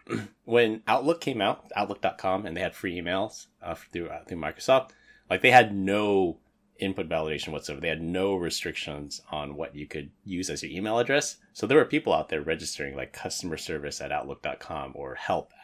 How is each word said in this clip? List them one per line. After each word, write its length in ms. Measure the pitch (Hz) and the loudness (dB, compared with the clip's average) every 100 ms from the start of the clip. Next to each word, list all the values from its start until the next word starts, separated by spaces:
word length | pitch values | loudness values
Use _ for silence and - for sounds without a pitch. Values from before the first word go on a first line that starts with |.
| - | -8
<clears throat> 380 | 110 104 - | -8 -8 -14
when 380 | - 120 113 110 - | 2 4 4 2 2
Outlook 340 | 123 139 170 | 2 4 0
came 200 | 147 117 | -2 0
out, 240 | 101 135 - | 0 0 -4
outlook 260 | - - 202 | -4 -2 -2
dot 180 | - - | -2 -2
com, 280 | 95 95 101 | -2 -2 -2
and 100 | 82 | -4
they 40 | |
had 160 | 90 - | -4 -4
free 240 | 98 87 | -6 -4
emails, 460 | 85 95 110 - - _ | -2 -2 -2 -8 -20 _
uh, 140 | 87 | -10
through, 360 | 82 - 87 82 | -10 -8 -6 -6
uh, 140 | - | -8
through 140 | - 87 | -10 -6
Microsoft, 520 | 76 - - 131 - _ _ - _ | -6 -4 4 4 4 _ _ -20 _
like, 140 | 95 | 4
they 80 | 127 | 10
had 240 | 127 110 | 10 8
no 640 | 101 95 101 104 98 90 - _ _ _ _ | 4 2 2 4 4 4 0 _ _ _ _
input 300 | 98 98 82 | -4 -4 -2
validation 400 | 82 78 73 - | -2 0 -4 -4
whatsoever. 320 | 73 - 71 | -8 -8 -4
They 80 | 82 | -2
had 120 | 80 | -2
no 360 | 82 90 98 98 | -2 0 2 0
restrictions 840 | 82 - 85 78 - 73 71 - - | -2 -4 -6 -6 -8 -8 -10 -14 -8
on 260 | 76 71 73 | -8 -6 -8
what 180 | 71 | -8
you 120 | 73 71 | -10 -10
could 240 | 78 73 - | -10 -12 -14
use 240 | 101 90 90 | -8 -6 -4
as 140 | 73 | -6
your 100 | 78 | -8
email 260 | 80 107 113 | -6 0 0
address. 380 | 120 139 - - _ | 2 2 0 -8 _
So 140 | - 107 | -8 4
there 120 | 147 | 6
were 60 | |
people 280 | 123 147 - | 6 2 2
out 160 | 80 76 | 2 2
there 140 | 78 | -4
registering, 520 | 76 82 82 - 69 | -2 -2 -4 -6 -6
like, 180 | 67 65 | -6 -10
customer 440 | - - - 90 78 | -8 -8 -6 -6 -6
service 440 | - 78 71 - | -6 -6 -6 -8
at 120 | 73 | -4
outlook 300 | 73 67 67 | -4 -4 -6
dot 180 | 71 67 | -6 -8
com 320 | - 78 67 | -8 -8 -8
or 220 | 67 67 64 | -10 -10 -8
help 360 | - 85 - _ | -2 -2 -2 _